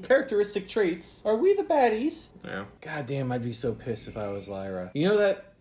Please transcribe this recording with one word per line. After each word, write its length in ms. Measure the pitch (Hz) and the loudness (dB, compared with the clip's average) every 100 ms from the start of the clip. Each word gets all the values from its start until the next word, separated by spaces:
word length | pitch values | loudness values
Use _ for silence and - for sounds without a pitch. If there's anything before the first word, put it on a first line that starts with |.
characteristic 640 | - 269 269 208 208 208 185 | 4 4 4 0 2 -2 -2
traits. 560 | 233 190 180 - - 214 | 2 2 0 -6 -4 0
Are 120 | 220 | 4
we 160 | 370 | 4
the 100 | 403 | 4
baddies? 680 | - 311 247 220 285 - - - | 4 4 4 4 -2 -4 -8 -14
Yeah. 220 | - 95 101 - | -10 -8 -10 -14
God 240 | - 156 127 | -10 -8 -4
damn, 260 | 139 127 | -4 -2
I'd 120 | 123 | -2
be 100 | 120 | -4
so 200 | 117 123 | -2 -2
pissed 340 | 110 - 110 - | -4 -6 -6 -8
if 100 | 110 | -6
I 100 | 104 | -6
was 180 | 101 98 | -6 -8
Lyra. 440 | 98 98 92 90 | -8 -6 -6 -6
You 140 | 139 175 | 0 2
know 100 | 208 | 4
that, 360 | 202 190 - _ | 4 0 -6 _